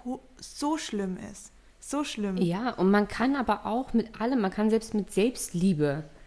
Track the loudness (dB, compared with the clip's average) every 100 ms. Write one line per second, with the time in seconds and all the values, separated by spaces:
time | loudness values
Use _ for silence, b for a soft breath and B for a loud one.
0 | -10 -10 -12 -20 -16 -4 -2 -2 -2 -4
1 | -4 -6 -10 -14 -18 b b b -6 -4
2 | -4 -4 -4 -2 -2 -2 -4 2 4 6
3 | 4 0 0 0 0 0 0 -2 0 0
4 | 0 -2 0 2 2 2 2 2 2 -2
5 | 0 2 2 0 -4 2 4 4 2 0
6 | -6 b